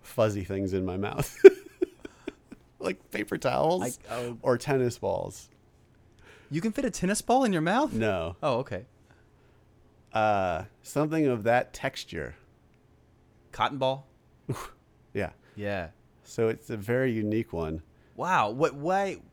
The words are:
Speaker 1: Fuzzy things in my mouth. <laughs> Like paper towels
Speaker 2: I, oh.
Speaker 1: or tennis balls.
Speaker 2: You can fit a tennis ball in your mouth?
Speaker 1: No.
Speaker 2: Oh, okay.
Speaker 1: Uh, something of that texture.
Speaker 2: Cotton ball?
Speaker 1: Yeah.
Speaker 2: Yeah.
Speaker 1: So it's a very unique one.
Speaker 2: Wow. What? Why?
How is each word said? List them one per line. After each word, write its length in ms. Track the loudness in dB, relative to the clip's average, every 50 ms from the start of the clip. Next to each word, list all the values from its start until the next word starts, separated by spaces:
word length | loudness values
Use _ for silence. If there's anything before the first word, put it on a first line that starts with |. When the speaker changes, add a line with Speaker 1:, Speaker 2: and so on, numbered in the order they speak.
Speaker 1:
Fuzzy 440 | -20 -10 0 2 2 2 2 -2 -4
things 280 | -4 -2 -2 -2 0 0
in 120 | -2 -2
my 120 | -2 -4
mouth. 400 | -4 -4 -4 -4 -4 -6 -6 -6 8 8
<laughs> 60 | 8 8 8 -14 -20 -8 -8 -8 -8 -8 _ -20 -20 -20 -16 -16 -16 -16 _ _ _ -20 -20 -20 _ _ _
Like 320 | -6 -6 -6 -6 -12 -10
paper 260 | -6 -6 -4 -4 -6 -2
towels 600 | -2 0 2 2 2 2 2 0 0 -4 -6 -10 -10 -8
Speaker 2:
I, 60 | -6
oh. 240 | -6 -6 -6 -8 -4 2
Speaker 1:
or 160 | 2 2 2
tennis 380 | 2 0 2 2 2 2 0 -2
balls. 500 | -2 -2 -2 -2 -4 -6 -10 -14 -18 -20 -20 _ _ _ _ _ _ _ _ _ -20 -20 -20 _ -20 -20 -20 -20 -14 -8
Speaker 2:
You 100 | -6 -4
can 100 | -2 -2 -2
fit 120 | 0 -2
a 60 | -2
tennis 300 | -2 0 0 0 0 0 2
ball 200 | 2 2 4 4
in 100 | 4 2
your 100 | 2 2
mouth? 300 | 2 2 2 0 0 0
Speaker 1:
No. 420 | 0 0 0 0 0 -2 -4 -6 -4 -2
Speaker 2:
Oh, 160 | 0 0 0
okay. 260 | -2 -4 -8 -10 -10 -12 _ _ -20 _ -20 _ -20 _ _ _ _ -20 _ -20 _ _ -20 _ -20 -20 _ _ -20 _ 0
Speaker 1:
Uh, 520 | 2 4 4 4 4 2 0 0 -2 -6 -10 -16 _ _
something 440 | -6 -2 0 0 0 2 2 2
of 160 | 2 2 2 2
that 280 | 4 4 4 2 0 -8
texture. 640 | -6 -6 -6 -6 -6 -14 -10 -8 -8 -8 -8 -12 -16 -20 -20 _ _ _ _ _ _ _ _ _ _ _ _ _ _ _ _ _ -20 _ -20
Speaker 2:
Cotton 280 | -2 -2 -2 0 0 0
ball? 280 | 0 0 0 -2 -8 -20 _ _ _ _ _ _ _ -6 -6 -6 -6 -14 -16 _ _ _ _ _ -20 _ _
Speaker 1:
Yeah. 160 | -6 -6 -6 -8 -14 _ -20 -14
Speaker 2:
Yeah. 320 | -8 -6 -4 -4 -4 -6 -8 -12 _ _ _ _ _ _
Speaker 1:
So 240 | -12 -2 0 2 2
it's 200 | 2 -2 -6 -8
a 60 | -8
very 340 | -8 -2 -2 0 2 2 2 2
unique 400 | 0 0 2 0 0 0 -2 -4
one. 300 | -4 -4 -2 -4 -6 -8 _ -20 _ -20 -20 -10
Speaker 2:
Wow. 360 | -6 -2 0 2 2 2 2
What? 240 | 2 2 0 0 0
Why? 440 | -2 -2 0 0 0 0 -2 -4 -8 -12 -20